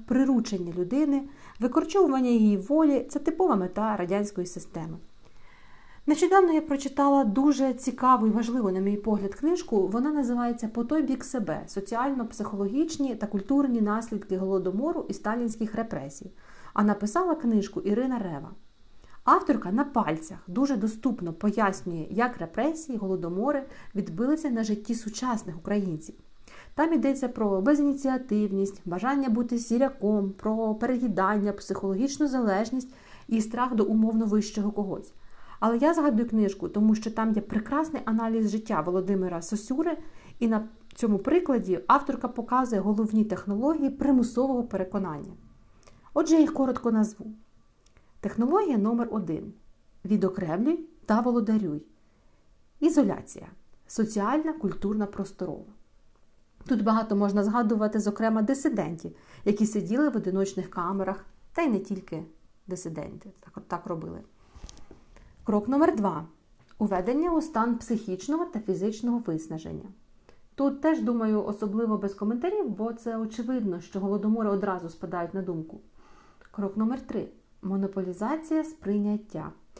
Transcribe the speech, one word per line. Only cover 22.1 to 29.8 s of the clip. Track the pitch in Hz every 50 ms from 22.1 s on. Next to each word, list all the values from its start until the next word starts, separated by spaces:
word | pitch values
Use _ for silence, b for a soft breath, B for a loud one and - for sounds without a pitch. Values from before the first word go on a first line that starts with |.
як | - 214 240 247 247 -
репресії, | 165 165 - 214 247 311 320 320 - - 240 208
голодомори | 196 190 190 175 170 170 175 190 226 285 294 269 269 B B B B B -
відбилися | 220 - - 160 185 240 269 311 311 311 285
на | 233 220 220
житті | 208 214 214 - - 226
сучасних | 226 - 214 - - 254 262 233 220 - 185 160 165
українців. | - - 208 208 196 180 156 156 - - - - - - - - B B B B B B B
Там | 277 311 330 330
йдеться | 247 220 277 269 269 254 240
про | 247 - 220 202 196 190
безініціативність, | 190 277 302 285 285 285 277 277 - 262 262 254 262 - 208 214 214 196 190 196 196 196 - - -
бажання | 175 170 180 214 262 277 277 269 254
бути | 214 240 240 240 240 233
сіряком, | 233 - 226 233